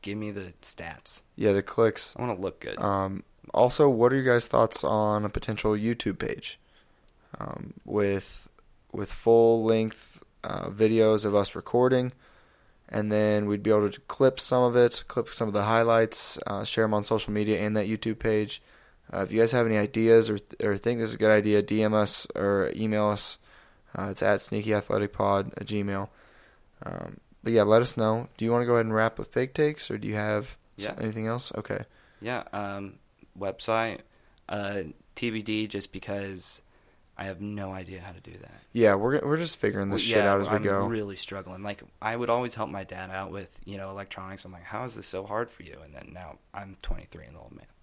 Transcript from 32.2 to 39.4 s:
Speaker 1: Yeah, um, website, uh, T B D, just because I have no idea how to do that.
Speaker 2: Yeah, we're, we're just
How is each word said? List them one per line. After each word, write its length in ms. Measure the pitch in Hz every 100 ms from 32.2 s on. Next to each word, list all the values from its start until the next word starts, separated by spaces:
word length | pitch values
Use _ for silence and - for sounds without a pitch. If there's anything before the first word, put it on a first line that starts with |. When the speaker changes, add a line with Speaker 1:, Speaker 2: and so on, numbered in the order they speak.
Speaker 1:
Yeah, 240 | 110 123 -
um, 460 | 101 101 101 98 - _ _ - -
website, 600 | 98 95 - 113 113 95 - _ _ _ -
uh, 340 | 104 101 101 80 - _
T 160 | - 120
B 120 | 110
D, 240 | 107 107 107
just 240 | 101 -
because 680 | 95 - 101 98 95 - - _ _ _ _ _ -
I 80 |
have 160 | 95 92
no 320 | 104 104 98
idea 280 | 95 90 92
how 100 | 92
to 80 | 87
do 120 | - 98
that. 220 | - - _
Speaker 2:
Yeah, 220 | 117 110
we're, 260 | 98 113 143 139
we're 120 |
just 180 | 160